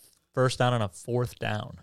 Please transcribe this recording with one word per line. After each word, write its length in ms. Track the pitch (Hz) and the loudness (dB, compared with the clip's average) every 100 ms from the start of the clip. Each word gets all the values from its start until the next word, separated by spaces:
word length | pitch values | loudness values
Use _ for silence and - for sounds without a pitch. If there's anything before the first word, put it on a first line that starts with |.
| - _ _ | -20 _ _
first 260 | - 127 - | 0 2 4
down 120 | 123 | 2
on 100 | 123 | 2
a 60 | 104 | -2
fourth 500 | - - 120 120 - | -6 -4 -2 -2 -4
down. 400 | 110 107 - - | -4 -4 -6 -14